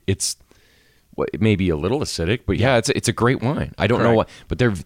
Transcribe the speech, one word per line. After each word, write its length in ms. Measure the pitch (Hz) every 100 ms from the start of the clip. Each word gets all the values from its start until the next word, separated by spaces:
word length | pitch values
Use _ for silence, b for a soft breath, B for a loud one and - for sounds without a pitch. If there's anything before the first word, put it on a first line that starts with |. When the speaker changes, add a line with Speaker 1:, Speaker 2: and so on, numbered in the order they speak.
| -
Speaker 1:
it's, 280 | 98 - - b b b b b b b -
well, 120 | -
it 80 | 71
may 140 | 110 101
be 140 | 92
a 80 | 78
little 220 | 85 143
acidic, 400 | 123 - 82 120 -
but 120 | 92
yeah, 160 | 127
Speaker 2:
Yeah. 40 | 123
Speaker 1:
it's, 100 | -
it's 180 | - -
a 60 |
great 280 | - 117 135
wine." 320 | 120 151 73 -
I 100 | 92
don't 120 | 120
know 160 | 117 113
Speaker 2:
Correct. 140 | -
Speaker 1:
why, 140 | - -
but 80 | 85
they're, 140 | 123 92